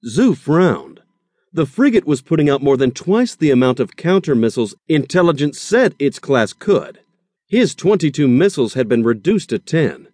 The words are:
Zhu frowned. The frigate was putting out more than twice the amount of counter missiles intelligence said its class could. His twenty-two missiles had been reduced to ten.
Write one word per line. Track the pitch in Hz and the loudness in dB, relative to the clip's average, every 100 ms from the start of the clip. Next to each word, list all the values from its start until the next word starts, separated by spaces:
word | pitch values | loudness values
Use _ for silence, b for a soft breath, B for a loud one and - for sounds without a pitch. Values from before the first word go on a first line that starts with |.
| 117 | -6
Zhu | 117 254 143 | 0 0 0
frowned. | - 160 180 92 69 76 _ _ _ _ _ | 0 2 2 0 -8 -20 _ _ _ _ _
The | 165 151 | -6 -6
frigate | - 277 220 | 0 2 2
was | - 139 | 0 -4
putting | - 160 147 | -2 0 0
out | 139 | 0
more | 139 131 | 0 2
than | 131 | 0
twice | 123 - 214 247 - | -2 -2 0 0 -2
the | 156 | 0
amount | 127 127 123 | 2 2 0
of | 113 - | -4 -4
counter | 165 190 - | -2 0 0
missiles | 127 113 123 107 - _ | 0 0 -2 -6 -8 _
intelligence | 156 135 180 175 147 147 - | -2 0 0 2 0 -4 -6
said | - 226 254 - | -2 0 0 0
its | 139 - | -4 -4
class | - 135 107 | -2 0 0
could. | - - 175 - - _ _ _ _ _ | -4 -2 -2 -2 -18 _ _ _ _ _
His | 220 202 - | 0 0 0
twenty-two | 175 208 160 143 143 | 0 0 0 0 2
missiles | 123 196 180 117 | 4 2 0 -4
had | 131 113 | -2 -2
been | 120 | 0
reduced | 117 113 156 214 - | 0 0 0 -2 -2
to | 110 | -8
ten. | - 160 131 69 - | -4 -2 -2 -4 -20